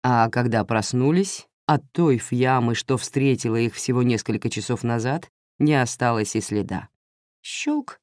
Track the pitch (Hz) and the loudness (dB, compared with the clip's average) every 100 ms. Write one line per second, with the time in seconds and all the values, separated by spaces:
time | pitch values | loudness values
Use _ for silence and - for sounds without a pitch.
0 | 127 120 113 123 123 113 101 113 101 127 | 2 2 2 2 0 0 0 -2 -2 0
1 | 135 175 196 - - _ - 147 - - | 2 2 0 -6 -16 _ 0 0 0 0
2 | 165 123 - 123 127 127 120 117 - 131 | 2 2 0 0 2 2 2 -2 -2 -2
3 | - 139 139 127 120 113 117 - - 123 | -2 0 2 2 0 0 0 -2 -2 2
4 | 123 113 - 104 117 - 101 120 117 117 | 2 0 -2 -4 -2 -6 -4 -2 -2 -2
5 | 120 156 - _ _ _ 151 147 123 - | -2 -4 -8 _ _ _ 2 4 0 0
6 | 123 113 104 110 - 104 92 92 - _ | 0 0 0 -4 -2 -4 -2 -6 -8 _
7 | _ _ _ _ - - 294 294 254 - | _ _ _ _ -14 -8 -2 -2 -4 -18